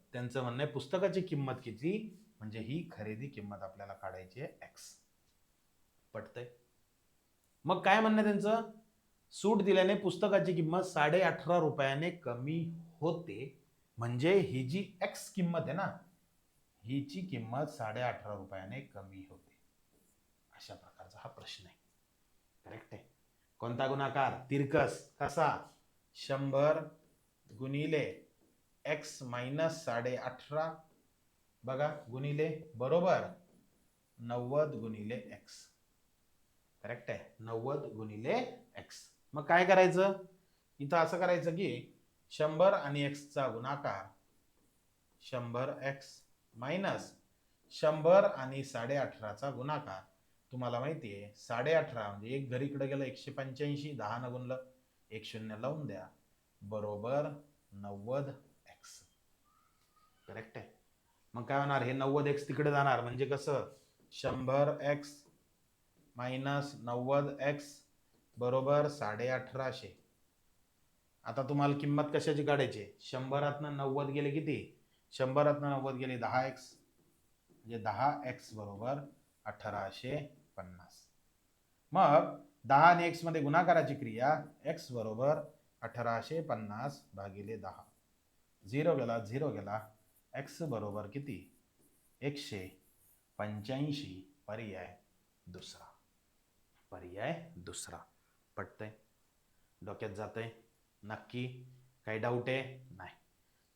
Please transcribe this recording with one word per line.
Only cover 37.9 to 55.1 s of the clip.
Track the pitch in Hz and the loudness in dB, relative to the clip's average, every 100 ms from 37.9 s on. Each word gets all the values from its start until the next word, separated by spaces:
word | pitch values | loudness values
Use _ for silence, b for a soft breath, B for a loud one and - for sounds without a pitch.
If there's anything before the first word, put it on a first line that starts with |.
| 107 110 104 131 233 - - - - | -8 -10 -6 0 0 -2 -10 -18 -18
एक्स. | - - - _ _ | -16 -18 -20 _ _
मग | 147 | -6
काय | 151 175 | 6 8
करायचं? | 180 185 180 175 196 196 - - _ _ _ - | 10 10 10 8 6 4 -6 -20 _ _ _ -10
इथं | 143 170 | 2 4
असं | 160 175 | 4 4
करायचं | 180 175 165 | 4 4 2
की | 165 170 120 - - _ _ _ | 0 0 -2 -8 -20 _ _ _
शंभर | - 156 156 190 | 0 0 6 6
आणि | - 143 143 | 6 2 0
एक्सचा | 143 143 - 147 131 | 0 -2 -6 -2 -2
गुणाकार, | 113 131 139 123 98 95 - _ _ _ _ _ _ _ _ _ _ | -2 -4 -4 -4 -4 -8 -18 _ _ _ _ _ _ _ _ _ _
शंभर | - 127 120 120 135 131 | -8 -6 -4 -2 -2 -4
एक्स | 139 139 - - _ _ _ | -6 -6 -12 -20 _ _ _
मायनस | 113 131 180 190 110 - - _ _ _ _ _ | -10 -4 -2 -2 -2 -6 -18 _ _ _ _ _
शंभर | - 156 156 160 190 | 0 2 4 8 8
आणि | 202 - 131 135 | 8 2 -4 -6
साडे | 131 120 120 139 | -6 -6 -2 -2
अठराचा | 120 - 107 104 139 | -2 -6 -10 -6 -6
गुणाकार. | 120 139 151 117 95 - _ _ _ _ | -4 -4 -4 -6 -12 -14 _ _ _ _
तुम्हाला | 127 123 120 | -6 -4 -2
माहिती | 139 160 110 | -2 -4 -8
आहे, | 101 104 | -10 -12
साडे | - - 120 139 | -14 -4 -2 4
अठरा | 160 147 120 104 | 4 2 -2 -6
म्हणजे | 101 113 | -6 -6
एक | 139 131 | -6 -4
घर | 123 | -2
इकडे | 143 139 135 | -2 -2 -2
गेलं, | 139 | -2
एकशे | 131 131 135 | -4 -6 -10
पंच्याऐंशी, | 135 135 127 147 143 151 | -8 -8 -4 -4 -4 -6
दहा | 127 104 120 | -6 -4 -4
न | 127 | -6
गुणलं, | 123 123 131 - _ _ _ _ | -6 -6 -6 -8 _ _ _ _